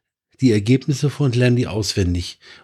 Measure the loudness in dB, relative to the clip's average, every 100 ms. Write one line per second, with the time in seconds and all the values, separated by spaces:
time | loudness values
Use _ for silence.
0 | _ _ _ _ 2 2 2 0 0 -4
1 | -4 -2 -2 2 2 2 0 -4 -4 -2
2 | 0 -2 -6 -12 -20 -20